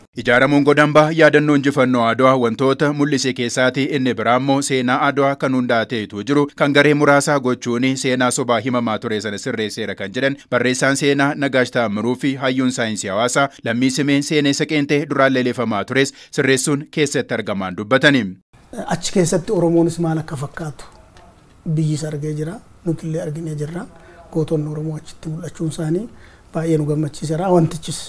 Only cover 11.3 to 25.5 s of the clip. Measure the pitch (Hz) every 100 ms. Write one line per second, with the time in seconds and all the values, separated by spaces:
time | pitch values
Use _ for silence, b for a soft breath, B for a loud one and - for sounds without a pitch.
11.3 | 151 139 127 123 131 113 101 113 127 135
12.3 | 135 135 131 131 127 113 104 104 98 123
13.3 | 147 139 b 120 117 131 131 143 139 139
14.3 | 151 143 143 151 156 143 147 143 139 135
15.3 | 127 127 120 113 104 98 127 135 b b
16.3 | - 135 131 143 143 151 - 139 143 117
17.3 | 117 107 98 92 87 104 131 147 139 101
18.3 | 92 _ - _ 226 - 170 - 202 165
19.3 | 185 160 202 170 170 170 165 165 160 156
20.3 | 143 139 - 156 - - - - - -
21.3 | - _ _ - 156 156 151 151 151 151
22.3 | 151 156 220 - - 175 160 165 160 175
23.3 | 151 160 147 147 180 269 b b b -
24.3 | 160 151 160 151 156 156 156 - - 165
25.3 | 160 165